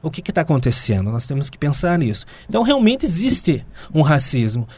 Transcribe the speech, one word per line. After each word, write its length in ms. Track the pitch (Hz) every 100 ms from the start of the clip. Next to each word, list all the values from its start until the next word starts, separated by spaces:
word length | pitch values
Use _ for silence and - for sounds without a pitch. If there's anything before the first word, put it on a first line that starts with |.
O 60 | 160
que 100 | -
que 120 | -
tá 80 | -
acontecendo? 720 | 160 143 123 117 - 101 98
Nós 160 | 117 -
temos 200 | 139 143
que 80 | -
pensar 400 | 147 143 175 175
nisso. 300 | 127 104 - - -
Então, 160 | 214
realmente 420 | 233 285 220 262 302
existe 580 | 165 254 - - 135 - - -
um 80 | 160
racismo. 680 | 147 147 - 131 110 117 117